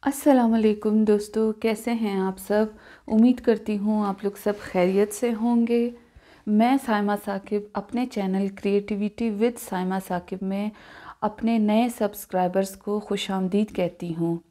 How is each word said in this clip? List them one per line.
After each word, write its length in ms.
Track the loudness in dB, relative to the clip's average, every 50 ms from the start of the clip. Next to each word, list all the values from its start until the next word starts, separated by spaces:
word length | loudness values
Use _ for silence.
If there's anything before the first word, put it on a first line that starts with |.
| -2
अस्सलाम 440 | -2 -4 2 4 4 6 6 6 4
वालेकुम 540 | 2 4 4 4 2 2 0 0 2 4 4
दोस्तों, 480 | 4 4 2 2 -2 -2 -2 0 0 -2
कैसे 380 | -2 -2 -2 -2 -2 -4 -4
हैं 300 | -4 -2 -2 -2 -2 0
आप 180 | -2 -2 -4 -6
सब? 360 | -4 0 2 2 2 0 -2 -14 -20 -20 -20 -20 _ 0
उम्मीद 320 | 4 6 6 6 6 4
करती 360 | 2 2 2 2 0 -4 -4
हूँ 300 | -2 0 0 0 0 0
आप 180 | -2 -4 -2 -4
लोग 120 | -6 -6
सब 220 | -2 -4 -4 -4 -4
खैरियत 540 | -8 -4 0 2 2 4 4 2 2 2 0
से 180 | -4 -2 -2
होंगे। 640 | -2 0 0 2 2 2 2 2 2 0 0 0 -4 -10 -20 _ _ -20 _ -20 -20 -14 _ 0
मैं 300 | 2 4 4 4 4 0
साइमा 380 | 0 0 0 0 0 0 -2
साकिब 520 | -2 -4 -6 -6 -6 -6 -4 -4 -4 -4 -4 _
अपने 320 | -10 -10 -6 -4 -4 -4
चैनल 420 | -4 -4 -4 -2 -2 0 0 -2 -2
Creativity 920 | -6 -4 -2 0 0 0 0 -2 -4 -4 -4 -4 -4 -2 -4 -4 0 0
with 180 | 0 0 0 -2
साइमा 400 | -12 -8 -6 -4 -2 -2 -2 -4
साकिब 400 | -4 -4 -6 -6 -6 -8 -10 -8 -6
में 280 | -4 -4 -4 -4 -6 -8 -10 -20 -20 -20 -20 -20 -20 -14 _ -6
अपने 360 | -6 -4 -2 -2 0 2 2
नए 300 | 2 4 4 4 2 2
सब्सक्राइबर्स 840 | 0 -2 -4 -4 -4 -6 -14 _ 0 0 0 2 2 0 -2 -2 -6
को 260 | -12 -6 -4 -4 -4
खुशामदीद 720 | -4 -4 -4 -4 -4 -4 -4 -2 -2 0 0 0 0 0
कहती 420 | -2 -4 -4 -4 -4 -8 -8 -8 -4
हूँ। 280 | -2 -2 -2 -2 -4 -6 _